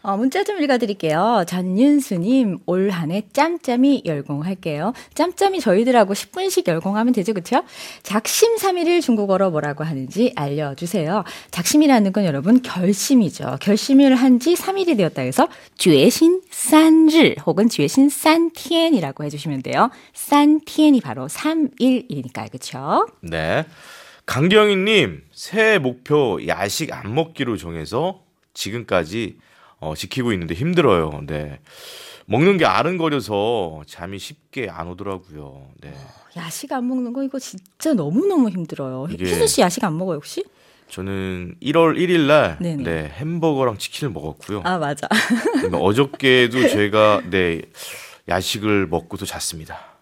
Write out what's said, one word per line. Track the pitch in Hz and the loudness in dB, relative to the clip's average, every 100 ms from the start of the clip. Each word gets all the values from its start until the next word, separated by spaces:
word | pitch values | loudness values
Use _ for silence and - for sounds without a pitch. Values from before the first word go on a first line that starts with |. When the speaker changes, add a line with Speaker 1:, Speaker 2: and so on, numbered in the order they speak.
Speaker 1:
어, | 202 196 | -4 -2
문자 | 262 359 | 0 0
좀 | 403 403 | -2 -2
읽어드릴게요. | 294 247 226 202 160 156 208 233 175 | 0 0 0 -4 -2 0 2 2 0
전윤수님, | 180 185 185 269 294 262 185 180 269 226 170 - | -4 -2 2 4 4 0 -4 0 2 2 -2 -2
"올 | 180 196 | 0 0
한 | 180 156 | -2 -4
해 | 190 - | -4 -4
짬짬이 | - 311 339 - 240 277 269 - | -2 0 -2 -2 2 2 2 -2
열공할게요." | 147 139 143 160 190 170 147 180 254 - | -6 -4 -6 -6 -6 -6 -4 -4 -6 -14
짬짬이 | - 339 - 392 381 | -2 -2 0 0 0
저희들하고 | 233 185 233 247 196 | 2 2 4 4 4
십 | 202 - | 0 -8
분씩 | - 381 359 339 | -6 -2 -2 0
열공하면 | 160 190 208 240 | -2 -2 -2 0
되죠, | 240 190 | 0 0
그쵸? | 202 170 254 - - - - | -4 0 -2 -2 -14 -18 -16
작심 | - 202 - - 453 453 | -4 -4 -2 2 2 2
삼 | 392 359 | 0 0
일을 | 330 349 | 2 2
중국어로 | - 226 202 185 190 | 2 0 2 2 2
뭐라고 | 151 147 143 | 0 -4 -6
하는지 | 156 139 131 175 240 - | -6 -6 -6 0 0 0
알려주세요. | 143 143 147 139 175 208 151 202 180 - - | -4 -4 -6 -6 -6 -4 -2 -2 -4 -14 -12
작심이라는 | - 170 302 302 254 196 | -6 0 4 6 4 4
건 | 190 | 0
여러분 | 190 139 165 247 | 0 0 4 2
결심이죠. | 247 180 180 202 - 262 190 - - 135 | 2 -2 0 0 2 4 2 -2 -8 -4
결심을 | - 208 - 269 277 | 0 0 4 6 6
한 | 262 262 247 | 6 6 4
지 | 320 | 4
삼 | 349 - 392 | 0 0 -2
일이 | 349 | 0
되었다 | 254 165 - | 2 0 0
해서 | 127 131 320 - - - | -2 0 0 -2 -20 0
쥐에신 | 185 143 175 - 330 370 _ | 4 6 6 6 4 4 _
산일 | - - 311 320 320 320 320 208 - | -8 2 6 8 8 6 6 4 2
혹은 | - 165 226 | -2 2 2
쥐에신 | - 151 - 277 | 2 0 4 2
산티엔이라고 | - 320 330 330 - - 330 330 269 147 - | 4 2 4 2 -2 -2 0 2 2 0 -6
해주시면 | 147 147 156 139 | -8 -6 -6 -6
돼요. | 131 131 226 - - | -4 0 0 -2 -20
산티엔이 | - - 285 294 302 - - 302 262 | -16 0 4 6 4 0 2 4 4
바로 | 139 117 127 | 0 -8 -10
삼 | - 302 320 294 - | -6 -4 -2 -2 0
일이니까요, | 254 254 - 143 123 - 107 | 0 0 -2 -10 -8 -12 -12
그쵸? | 127 - 127 139 233 440 _ | -14 -14 -10 -2 -2 -2 _
Speaker 2:
네. | 165 165 80 113 160 - - - - - - | -8 -4 0 -2 -4 -14 -20 -20 -20 -18 -8
강경희님, | 127 165 214 214 196 196 214 120 73 _ | -2 4 4 4 2 2 2 2 -4 _
새해 | - - 208 220 208 | -18 -8 0 2 2
목표 | 131 123 - 151 127 85 65 | 0 -6 -2 0 2 -2 -4
야식 | 82 101 - 160 | -4 -4 -4 -8
안 | - 98 | -10 -6
먹기로 | 127 165 - 123 101 | -4 -4 -6 -6 -6
정해서 | 87 82 76 110 170 190 _ _ _ | -8 -10 -6 -4 -4 -8 _ _ _
지금까지, | - 98 117 110 92 80 107 104 - _ _ _ _ | -12 -10 -10 -2 -2 0 -6 -8 -12 _ _ _ _
어, | 78 | -10
지키고 | 78 95 135 120 | -10 -8 -4 -2
있는데 | 98 82 | -2 -4
힘들어요. | 85 151 175 143 90 80 73 | -4 -2 2 4 4 0 -6
네. | 73 76 76 69 _ - - - - - - | -8 -8 -8 -14 _ -20 -20 -20 -20 -20 -4
먹는 | 107 175 190 | 2 2 4
게 | 139 | 2
아른거려서 | 98 139 180 165 143 101 101 107 117 87 78 76 | 2 0 -2 -2 -2 -4 -2 0 -2 -4 -8 -18
잠이 | - 87 98 | -16 -14 -12
쉽게 | - 151 _ - 107 | -14 -20 _ -10 -10
안 | 87 85 | -10 -12
오더라고요. | 90 101 95 87 76 71 67 67 67 | -10 -10 -10 _ -18 -18 -20 -20 _
네. | - | -20
Speaker 1:
어, | 139 135 - _ 175 | -20 -20 -20 _ -16
야식 | 165 - 285 | -14 -14 -8
안 | 269 247 | -6 -4
먹는 | 254 240 | -4 -6
거 | 247 | -6
이거 | 269 269 | -8 -8
진짜 | - 190 _ _ 320 | -12 -18 _ _ -2
너무너무 | 254 147 190 392 359 233 | 0 0 0 0 2 0
힘들어요. | 180 160 156 135 127 151 | -2 -8 -8 -8 -8 -8
Speaker 2:
이게 | 165 | -6
Speaker 1:
희순 | - 87 453 | -2 0 2
씨 | - | 2
야식 | 185 - | 2 2
안 | 202 156 | -4 -4
먹어요, | 185 151 | -4 -6
혹시? | - - 403 _ _ _ _ | -8 -12 -12 _ _ _ _
Speaker 2:
저는 | - 95 98 95 90 87 87 | -10 -6 -6 -6 -8 -10 -10
일월 | 123 165 165 151 | -2 2 4 2
일 | 175 | 0
일 | 175 143 | 2 4
날, | 151 104 76 | 4 4 -2
Speaker 1:
네네. | 175 151 | -6 -4
Speaker 2:
네, | 82 82 76 78 | -4 -4 -6 -8
햄버거랑 | 151 170 160 139 127 104 | -8 -2 -2 0 -2 -2
치킨을 | - - 147 | -10 -8 -8
먹었고요. | 82 76 73 - 101 | -8 -12 -12 -10 -8
Speaker 1:
아, | 175 185 | -4 -4
맞아. | 143 143 - 214 - | -6 -6 -2 -2 0
<laughs> | 233 - 349 | -2 -2 -2
Speaker 2:
그다음에 | - 87 | -2 0
어저께도 | 87 107 139 - 135 127 123 123 - | 0 2 0 0 2 4 4 2 2
제가, | 107 104 107 107 104 90 | 2 2 4 4 4 0
네, | 95 90 82 - - - - - - - | 0 0 -2 -8 -18 -16 -16 -20 -20 -4
야식을 | 87 92 110 107 101 92 | -4 -4 -4 0 0 0
먹고 | 85 82 98 | -4 -6 -12
또 | 98 | -12
잤습니다. | - - 82 78 - - _ | -10 -10 -10 -16 -18 -20 _